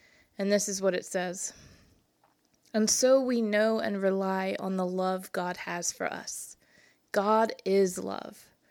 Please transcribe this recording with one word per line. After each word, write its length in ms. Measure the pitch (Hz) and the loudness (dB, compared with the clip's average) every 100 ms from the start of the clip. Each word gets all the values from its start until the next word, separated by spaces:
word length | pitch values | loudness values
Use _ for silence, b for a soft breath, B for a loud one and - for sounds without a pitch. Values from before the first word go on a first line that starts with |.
| b b b - | b b b -4
And 140 | 196 | 2
this 180 | 202 202 | 2 2
is 140 | 196 | -2
what 100 | 190 | 0
it 140 | 180 - | 0 -2
says. 460 | 190 180 185 - - b b b b _ _ _ _ _ _ _ | -4 -4 -6 -10 -12 b b b b _ _ _ _ _ _ _
"And 160 | 220 214 | 0 2
so 300 | - 254 269 | 4 6 6
we 200 | 254 240 | 4 0
know 380 | 220 208 220 220 | 2 2 2 2
and 240 | - 202 | -2 0
rely 540 | 190 190 190 190 190 196 | 0 2 0 -2 -2 -4
on 180 | 190 190 | -4 -2
the 100 | 180 | -2
love 440 | 185 185 185 185 | 0 -2 -2 -6
God 280 | - 180 180 | -6 -4 -6
has 340 | - 175 170 | -6 -6 -6
for 200 | - - | -4 -4
us. 440 | - - - - - b b b b b | -6 -10 -12 -14 -18 b b b b b
God 400 | - 202 220 220 - | -2 2 4 2 0
is 320 | - 196 190 180 | 0 2 2 0
love. 540 | 190 - - - - _ b | -8 -8 -10 -16 -20 _ b